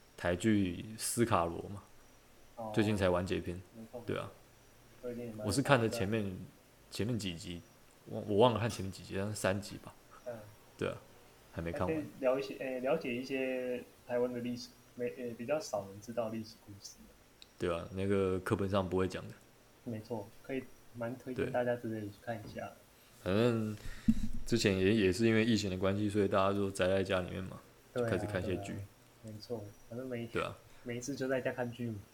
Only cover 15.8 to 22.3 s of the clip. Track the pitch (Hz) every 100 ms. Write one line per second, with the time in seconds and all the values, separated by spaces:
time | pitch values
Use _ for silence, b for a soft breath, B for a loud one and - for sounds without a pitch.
15.8 | 98 101 117 117 110 110 107 - - 101
16.8 | - - - - - - - - 90 85
17.8 | - 95 98 98 95 92 - 95 98 98
18.8 | 92 92 92 90 107 - - - - -
19.8 | 123 110 107 113 104 - - 131 - -
20.8 | - 117 117 123 131 123 - 123 123 120
21.8 | 117 110 104 - -